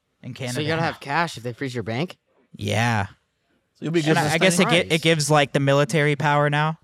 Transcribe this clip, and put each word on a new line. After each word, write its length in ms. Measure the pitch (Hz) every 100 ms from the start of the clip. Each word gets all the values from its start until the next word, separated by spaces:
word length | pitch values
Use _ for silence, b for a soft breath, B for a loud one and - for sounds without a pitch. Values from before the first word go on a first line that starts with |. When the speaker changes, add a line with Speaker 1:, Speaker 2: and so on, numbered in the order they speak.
| _ _
Speaker 1:
in 120 | 127
Canada. 220 | 120 123 123
Speaker 2:
So 60 |
you 60 | 151
gotta 140 | 165
have 180 | 165 -
cash 380 | - 151 170 -
if 60 |
they 100 | 120
freeze 200 | 117 139
your 100 | 123
bank? 340 | 98 113 180 - _ _ _ -
Speaker 1:
Yeah. 520 | 101 104 120 110 95 - _ _ _ _ _ -
Speaker 3:
You'll 120 | 156
be 80 | 170
Speaker 1:
And 60 | 151
Speaker 3:
good 100 | 165
Speaker 1:
I, 100 | 151
Speaker 3:
for 60 | 160
Speaker 1:
I 20 |
guess 220 | 185 180
it, 80 | 180
Speaker 2:
Christ. 220 | 170 -
Speaker 1:
gi-, 60 | 165
it 60 |
gives, 300 | 160 160 143
like, 220 | 151 143
the 60 | 147
military 540 | 139 139 143 165 147 147
power 320 | 151 147 147
now 300 | 147 156 160